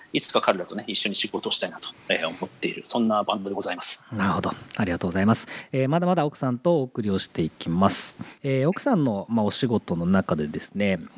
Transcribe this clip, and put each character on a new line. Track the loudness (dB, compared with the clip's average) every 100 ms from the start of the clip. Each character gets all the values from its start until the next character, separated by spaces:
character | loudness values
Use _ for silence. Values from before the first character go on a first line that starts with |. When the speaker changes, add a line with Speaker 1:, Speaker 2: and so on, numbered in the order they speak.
| -4
Speaker 1:
い | -2
つ | 0
か | 2
彼 | 2 0
ら | -2
と |
ね、 | -8 -2
一 | 0
緒 | 2
に |
仕 | 2 0
事 | 0 0
を |
し | 0
た | 0
い |
な | -4
と、 | -6 -6 -4
え | -2
ー、 | -2
思 | -6
っ | -10
て | -6 -6
い |
る、 | -4
そ | -2 0
ん | 2
な | 2
バ | 0 -2
ン |
ド | -4
で |
ご | -2
ざ | -2
い | 2
ま |
す。 | 2 0 -2
Speaker 2:
な | -2
る | 0
ほ | 0
ど。 | -2 -4 -8 -4
あ |
り | -2
が | -2
と | -2
う |
ご |
ざ | 2
い | 4
ま |
す。 | 2 0 -12 -4
え | -2 2
ー、 |
ま | 2
だ | 2
ま |
だ | 2 0
奥 | -2
さ | -2
ん | 0
と | 2 2
お |
送 | 0 -2
り | 0
を | 0
し | -2
て | -4
い | -4
き | -4 -2
ま | 4 4
す。 | 4 0 -6 -14 -8
え | -2 2 2
ー、 |
奥 | 0
さ | 2
ん | 2
の、 | 2 0 0
ま | 0
あ、 | 0
お |
仕 | 0
事 | 2 0 0 -2
の |
中 | 2 2 2 0
で | -2
で | -6
す | -8
ね、 | -2 0 0 -4